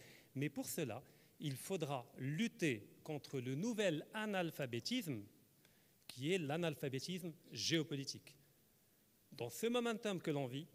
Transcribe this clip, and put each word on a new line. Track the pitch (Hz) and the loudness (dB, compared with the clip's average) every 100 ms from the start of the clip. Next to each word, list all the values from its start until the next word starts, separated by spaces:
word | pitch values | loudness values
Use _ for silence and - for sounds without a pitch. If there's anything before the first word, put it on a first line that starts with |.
| - - - | -10 -20 -8
Mais | 131 147 | -2 -2
pour | 262 262 | 0 -2
cela, | - 135 110 - - - - | 0 0 -2 -8 -20 -20 -6
il | 151 | -2
faudra | 131 - 190 143 139 117 - | -2 -2 0 0 -2 -4 -4
lutter | 131 156 226 - 160 110 - - | -2 2 0 2 2 2 -4 -12
contre | - 151 - 139 | -6 -6 -4 -4
le | 123 | 0
nouvel | 135 226 214 202 151 - | 0 0 4 4 2 0
analphabétisme, | 214 214 190 170 - 135 117 - 247 175 117 98 - - - - - - - - | -4 0 2 2 0 -2 -2 0 0 0 -4 -6 -16 -20 -20 -20 -20 -20 -20 -16
qui | - 143 | -4 2
est | 190 | 2
l'analphabétisme | 139 160 170 147 143 127 - 180 170 - - | 4 2 2 2 0 0 -2 -4 -4 -8 -10
géopolitique. | 120 104 160 147 139 135 113 - - - - _ _ _ _ _ _ _ | -2 4 4 4 -2 -4 -8 -12 -20 -20 -20 _ _ _ _ _ _ _
Dans | - 120 | -4 -4
ce | - 226 | 0 2
momentum | 240 233 226 214 180 | 4 2 0 0 0
que | 165 | 2
l'on | 143 131 | 2 2
vit, | 135 165 | -2 -8